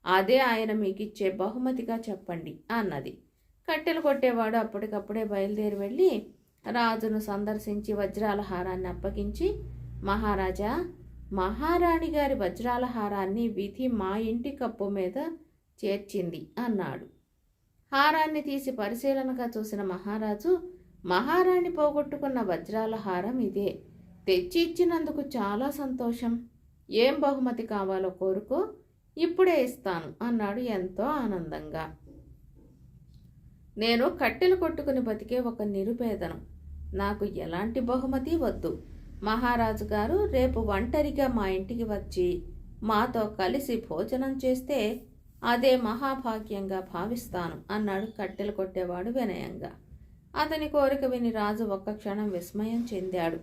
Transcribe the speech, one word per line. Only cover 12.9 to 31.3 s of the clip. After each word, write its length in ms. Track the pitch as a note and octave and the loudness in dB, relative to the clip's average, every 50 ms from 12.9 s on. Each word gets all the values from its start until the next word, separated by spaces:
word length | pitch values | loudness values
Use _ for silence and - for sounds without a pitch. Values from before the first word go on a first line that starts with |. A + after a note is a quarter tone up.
| A#3+ A3+ G#3 G#3 G3+ G3 F#3+ F#3+ G3 A#3 A#3 | -2 -2 -2 -2 0 0 0 0 0 0 0
విధి 400 | A3+ G#3 F#3+ G3+ G3+ - - B3+ | -2 -2 -2 -4 -6 -4 -2 -2
మా 300 | B3+ A#3 G#3 F#3+ F#3+ G3 | 0 0 0 0 0 0
ఇంటి 340 | A3 A3+ A3 A3+ A#3+ A#3+ C#4+ | 0 0 0 -2 -2 -2 -4
కప్పు 340 | C#4 - B3+ A#3 A3+ - G3+ | -4 -4 -4 -4 -2 -4 -4
మీద 320 | G3 G3+ G3 F#3 F3+ F#3 C4 D#4 E4 E4 - - _ _ _ _ _ _ - - | -2 0 0 -2 -2 -2 -2 -4 -4 -6 -10 -14 _ _ _ _ _ _ -6 -2
చేర్చింది" 600 | G3 G3 G3+ - - - G3+ F3 E3+ D#3+ D#3 - - - A#3 B3 | -2 -2 -2 -4 -4 -4 -2 -2 -2 -4 -8 -12 -10 -6 -4 -2
అన్నాడు. 400 | A#3+ G#3+ G3 E3+ C#3+ C3 B2 - - _ _ _ _ _ _ _ _ _ _ _ _ _ _ _ _ C#4 | 0 0 0 -2 -2 -6 -8 -10 -16 _ _ _ _ _ _ _ _ _ _ _ _ _ _ _ _ 4
హారాన్ని 460 | C4+ C#4+ D4+ D#4 D#4+ D#4 D#4 D#4 D4+ | 6 6 6 6 4 2 2 2 0
తీసి 300 | D4 D4 C#4 C#4 C#4 C4+ | 0 0 -4 -2 -2 -4
పరిశీలనగా 760 | B3+ A3 G#3 G#3 A#3 A#3 C4+ C#4 C4+ C4+ C4 C4 B3+ B3 B3 A#3+ A#3 | -2 -2 -2 -2 -2 0 2 2 2 2 0 -2 -2 -2 -4 -4 -4
చూసిన 260 | A3 G#3+ G#3+ G#3+ G3+ G3 | -4 -4 -4 -4 -2 -2
మహారాజు, 760 | F#3+ F3+ F#3 - G3+ G#3 A3 G#3+ G#3+ G#3 G#3 - E4+ F#4 E4+ - - - - - - - - - | -2 -4 -4 -4 -4 -4 -2 0 -2 -2 0 2 2 2 2 0 -10 -14 -18 -20 -20 -20 -10 0
"మహారాణి 680 | F3 F3+ F3+ B3 C#4+ E4 F4+ F#4 F#4 F4+ F4+ F4 F4+ | 2 2 2 4 4 4 6 6 6 6 4 4 2
పోగొట్టుకున్న 720 | - D4+ D4 D4 D4 D4 C#4+ D4 D4+ C#4+ C#4+ C4+ C4 B3 | 2 2 2 4 4 2 0 0 -4 -4 -2 -2 0 0
వజ్రాల 540 | A3 F#3 E3+ D#3+ E3+ - G#3 A3 A3 A3 A3 | 0 0 0 -2 -2 -4 -2 -2 0 -2 -4
హారం 440 | G#3+ G#3 G3 F#3 F3+ F#3+ A3 B3+ B3+ | -4 -4 -2 -2 0 -2 -2 -2 0
ఇదే. 400 | A3 F#3+ F3+ G3+ G3+ F3+ - - - - - - - - - - - | -2 0 0 0 -2 -2 -4 -6 -14 -20 -20 -20 -20 -20 -20 -6 2
తెచ్చి 340 | - F#3+ F3+ F4+ - - E4+ | 2 2 2 2 2 2 2
ఇచ్చినందుకు 600 | E4+ E4 - - F4+ E4+ E4+ D#4+ D#4 C#4+ D4 D4 | 2 2 2 2 4 4 4 2 0 -2 -4 -4
చాలా 480 | C#4 - - A#3+ G3+ G3+ G#3 G#3+ C4 C#4+ | -6 -4 -2 -2 -2 0 0 0 -2 -2
సంతోషం. 760 | C#4+ D4 C#4+ C4 B3+ B3+ A#3+ A#3 A#3 A#3 B3 A#3 A#3 A#3 - - _ - _ - _ _ _ - | -2 -4 -4 -4 -2 -2 -2 -2 -2 0 0 -2 -2 -2 -4 -12 _ -20 _ -20 _ _ _ 0
ఏం 260 | - G#3+ A#3+ C4+ - D4+ | 4 6 6 6 6 4
బహుమతి 480 | D4 C#4 C#4 C4+ B3+ B3 A#3 A#3 A3+ | 2 2 2 2 0 0 0 -2 -4
కావాలో 420 | - G#3+ G3+ F#3+ F#3+ F#3+ F#3 F#3+ F#3 | -4 -2 -2 0 0 0 0 -2 -2
కోరుకో, 580 | F#3 - F#3 F#3+ F#3+ G3+ G#3+ - B3+ E4 G4+ A4 - - - _ _ _ _ _ _ | -2 0 0 0 0 0 -2 -2 0 0 0 -2 -6 -16 -20 _ _ _ _ _ _
ఇప్పుడే 460 | D4+ E4 E4+ E4+ - F#4 F#4 E4+ D4 B3 | 0 0 0 4 6 6 6 6 4 4
ఇస్తాను" 600 | B3+ B3 - - G3 F3+ E3 D#3+ D3 - _ A3+ | 2 -2 -6 -4 -2 -2 -2 -4 -8 -8 _ -2
అన్నాడు 360 | A#3+ A#3+ A3 G#3 G3 G#3 A#3+ | 0 0 0 0 0 -2 -2
ఎంతో 440 | B3+ A#3+ G#3+ F#3+ F3+ F#3 F#3+ G3 G#3+ | -2 -2 -2 -2 -2 -4 -4 -2 -2
ఆనందంగా. 920 | C#4 D#4 C#4+ A#3+ G#3+ | 0 0 0 0 -2